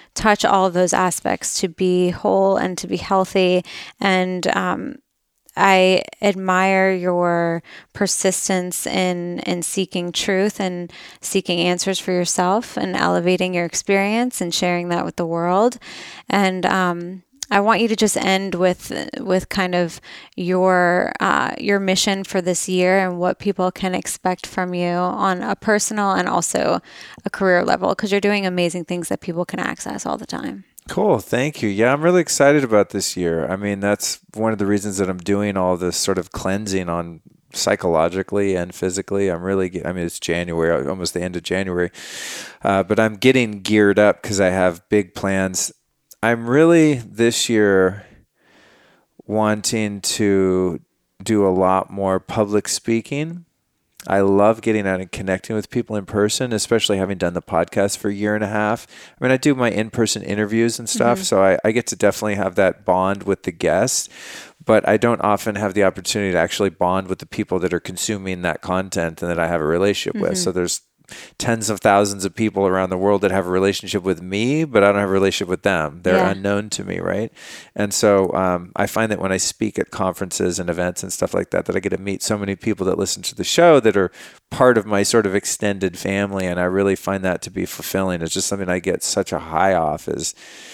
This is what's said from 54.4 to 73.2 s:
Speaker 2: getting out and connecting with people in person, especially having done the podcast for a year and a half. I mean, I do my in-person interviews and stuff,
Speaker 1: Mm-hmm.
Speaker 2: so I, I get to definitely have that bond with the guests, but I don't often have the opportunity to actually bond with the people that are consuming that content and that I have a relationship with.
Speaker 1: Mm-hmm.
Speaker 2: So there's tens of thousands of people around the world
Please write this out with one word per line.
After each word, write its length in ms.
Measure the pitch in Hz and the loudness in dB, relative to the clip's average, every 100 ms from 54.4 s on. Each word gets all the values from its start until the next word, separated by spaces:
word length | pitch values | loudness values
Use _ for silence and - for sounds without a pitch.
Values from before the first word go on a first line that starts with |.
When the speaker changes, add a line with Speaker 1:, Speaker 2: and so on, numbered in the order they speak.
| 104 113 | 4 4
Speaker 2:
getting 260 | 113 107 98 | 0 0 0
out 140 | 92 | -2
and 100 | 92 | -6
connecting 440 | - 95 95 - 110 | -6 -4 -4 -2 -6
with 140 | - | -4
people 280 | 120 110 107 | -6 -4 -6
in 80 | 92 | -4
person, 480 | 107 104 - 127 | 0 0 0 -2
especially 440 | 110 - 113 - 98 | -2 0 2 2 0
having 200 | 95 95 | -2 -2
done 160 | 87 | -2
the 80 | 87 | -2
podcast 560 | - 85 85 - 101 - | -2 0 0 0 -2 -2
for 100 | 101 | -4
a 40 | |
year 220 | 101 104 107 | -2 -2 -2
and 80 | |
a 40 | 101 | -2
half. 400 | 107 107 113 - - - _ | -2 -2 -2 -6 -20 -20 _
I 40 | |
mean, 80 | 127 | 0
I 40 | 131 | 2
do 160 | 147 | 2
my 160 | 131 120 | 2 2
in-person 540 | 95 110 120 110 107 | 0 -2 0 0 -2
interviews 560 | - 104 104 113 117 117 | -4 -2 0 2 0 0
and 80 | 113 | -4
stuff, 300 | - 117 98 | 0 2 2
Speaker 1:
Mm-hmm. 40 | 95 | 2
Speaker 2:
so 180 | 98 | 4
I, 140 | 95 90 110 | 4 4 2
I 60 | |
get 160 | 113 - | 0 -2
to 80 | - | 0
definitely 380 | 101 - 107 101 | 0 0 -2 -2
have 200 | 95 90 | -2 2
that 300 | 92 - - | 2 2 0
bond 380 | 92 95 101 | 0 0 -2
with 200 | 95 95 | -2 -4
the 80 | - | -4
guests, 560 | 82 85 85 127 - - - - - - _ | -2 0 2 0 -2 -6 -12 -18 -18 -20 _
but 240 | - 110 - | 2 2 4
I 80 | 107 | 2
don't 260 | 120 117 | 2 2
often 340 | 104 104 113 101 | 2 0 -2 -4
have 180 | 104 | -2
the 100 | 95 | 2
opportunity 480 | 95 - 87 107 98 | 2 2 -4 -2 0
to 60 | 87 | 2
actually 320 | 85 - 98 | 0 0 -2
bond 380 | 82 87 95 92 | 0 0 0 -2
with 100 | 92 | -8
the 60 | - | -6
people 340 | - 104 95 | -8 -4 -2
that 140 | 87 | 0
are 80 | 85 | -2
consuming 640 | - 92 - 104 95 92 | -4 -6 -6 -4 -6 -4
that 180 | 87 - | -4 -4
content 600 | - 92 95 - 82 82 | -2 -2 -2 -4 -4 -4
and 80 | 87 | -4
that 100 | 85 | -2
I 80 | 82 | 0
have 120 | 85 | 0
a 40 | 78 | 0
relationship 560 | 85 101 98 - 208 | 2 0 0 -4 -4
with. 120 | 87 | -2
Speaker 1:
Mm-hmm. 100 | 95 | -2
Speaker 2:
So 80 | 90 | -2
there's 280 | 90 87 - - _ _ - - - | -2 -4 -6 -10 _ _ -20 -18 -6
tens 320 | - 113 107 | -2 -2 -2
of 100 | 101 | 0
thousands 460 | 110 101 104 101 95 | 4 6 4 0 -6
of 100 | 95 | -2
people 320 | 107 98 98 | -2 2 2
around 220 | 92 92 | 2 0
the 80 | 92 | 0
world 240 | 98 101 | 2 2